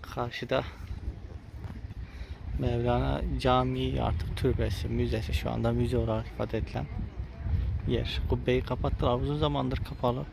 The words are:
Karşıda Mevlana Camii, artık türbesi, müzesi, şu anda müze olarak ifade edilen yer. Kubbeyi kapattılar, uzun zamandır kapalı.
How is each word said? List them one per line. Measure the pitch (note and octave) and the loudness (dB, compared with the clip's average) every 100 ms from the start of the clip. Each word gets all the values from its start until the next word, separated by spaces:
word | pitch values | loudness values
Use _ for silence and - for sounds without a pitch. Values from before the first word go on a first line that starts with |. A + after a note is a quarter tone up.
| - | -6
Karşıda | - A#2+ - A#2+ C3+ - - - - - - - - - - - - - - - - - - - - | -4 -4 -4 0 0 0 -10 -10 -6 -6 -8 -10 -12 -12 -12 -10 -10 -10 -10 -10 -10 -10 -8 -4 0
Mevlana | B2+ A#2+ A#2+ A#2+ C3+ C#3 - C3 | 2 4 4 4 4 2 0 2
Camii, | B2+ B2+ B2+ B2+ C3 C3 | 4 6 4 2 0 2
artık | A#2 A2+ - - | 2 0 -2 2
türbesi, | B2+ A#2 A2 - A#2 | 2 4 2 0 0
müzesi, | A#2 A#2+ A2+ A2 | 0 2 0 0
şu | - B2 | 0 0
anda | A#2 A#2 | 2 2
müze | A#2+ A#2+ A#2+ | 2 2 2
olarak | A#2 A2 A2+ | 2 0 -2
ifade | - A2 A2+ | -4 -2 -2
edilen | - A#2+ C#3 - - - - - - - - - - | -2 -4 -4 -4 -6 -6 -8 -6 0 0 2 0 0
yer. | A#2+ A#2+ - - | 0 0 -2 0
Kubbeyi | B2 B2 B2+ | 0 2 2
kapattılar, | - B2+ C#3+ - D3 B2 | 2 -2 0 2 2 2
uzun | C#3 D3 | 2 2
zamandır | D3+ C#3+ C3 B2+ | 2 2 0 -2
kapalı. | - C#3 B2 B2 C#3+ | -4 0 0 0 -4